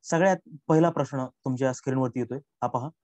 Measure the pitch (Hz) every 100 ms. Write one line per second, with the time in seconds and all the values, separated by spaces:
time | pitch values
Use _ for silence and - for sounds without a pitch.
0 | - 165 190 185 - 151 - 160 170 160
1 | 139 139 127 _ 139 123 135 127 - 131
2 | 127 127 120 131 _ _ 123 123 135 _